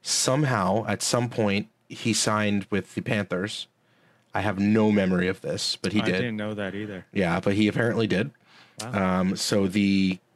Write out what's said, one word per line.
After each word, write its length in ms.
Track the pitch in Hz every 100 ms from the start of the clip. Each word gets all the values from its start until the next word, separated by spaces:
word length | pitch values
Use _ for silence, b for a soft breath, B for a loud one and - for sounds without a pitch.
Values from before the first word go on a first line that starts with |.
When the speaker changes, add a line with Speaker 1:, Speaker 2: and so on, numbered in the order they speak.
Speaker 1:
Somehow, 840 | - - - 131 147 117 92 104 110
at 140 | 101
some 280 | - 180 127
point, 400 | - 104 98 107 _ _
he 240 | - 117
signed 540 | 110 - 107 104 101 98
with 260 | 101 92 -
the 60 |
Panthers. 680 | 92 110 101 90 101 - - _ b b b b b
I 80 | -
have 180 | 98 95
no 320 | 101 110 107
memory 380 | 104 95 92 92
of 100 | -
this, 380 | - 87 - -
but 160 | 95
he 80 | 104
Speaker 2:
I 40 | 110
Speaker 1:
did. 60 |
Speaker 2:
didn't 220 | 92 123 107
know 180 | 104
that 220 | 104 98 98
either. 300 | 107 95 -
Speaker 1:
Yeah, 260 | 98 90 87
but 140 | 98
he 160 | 101 107
apparently 360 | - 117 113 110
did. 260 | 90 143 - B B B B
Speaker 2:
Wow. 400 | 113 107 92 92
Speaker 1:
Um, 140 | 92 -
so 280 | - 110 98
the 540 | 101 101 98 95 92 _